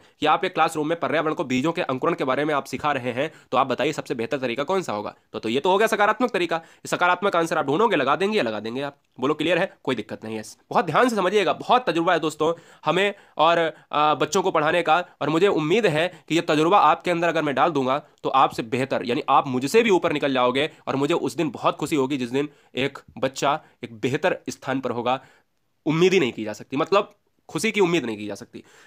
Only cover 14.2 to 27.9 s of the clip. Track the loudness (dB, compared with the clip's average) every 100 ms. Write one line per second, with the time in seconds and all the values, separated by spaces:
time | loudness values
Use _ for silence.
14.2 | 0 0 0 0 2 0 2 2 0 -6
15.2 | -2 2 2 2 2 2 2 0 -2 -4
16.2 | -4 -2 2 2 4 6 6 4 0 0
17.2 | 0 0 0 2 2 2 0 -2 -6 _
18.2 | 0 4 2 2 -4 -4 -2 -2 -2 -2
19.2 | 2 2 2 -2 2 4 4 4 2 0
20.2 | 0 2 2 2 -2 -4 -4 0 2 0
21.2 | -2 -2 -4 0 -2 -2 -2 0 0 -2
22.2 | -2 -2 -4 -8 _ -4 -4 -6 -20 -6
23.2 | -6 -2 -2 -2 -4 _ -16 -6 -4 0
24.2 | -2 -2 -8 -10 -6 -4 -4 -4 -2 -2
25.2 | -6 _ _ _ _ _ -2 2 4 4
26.2 | 2 -2 -8 -10 -6 -4 2 2 0 _
27.2 | _ _ -10 -4 -2 2 2